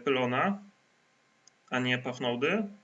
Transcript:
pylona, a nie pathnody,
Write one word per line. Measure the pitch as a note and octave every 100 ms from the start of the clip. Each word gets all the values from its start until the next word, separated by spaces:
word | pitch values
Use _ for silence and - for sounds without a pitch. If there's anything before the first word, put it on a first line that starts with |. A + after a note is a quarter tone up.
pylona, | C#3+ B2+ B2 B2+ F3+ G3+ - _ _ _ _ _ _ _ _ _ _
a | B2
nie | B2+ B2
pathnody, | B2+ B2 B2+ A#2+ D3 G#3 G#3 -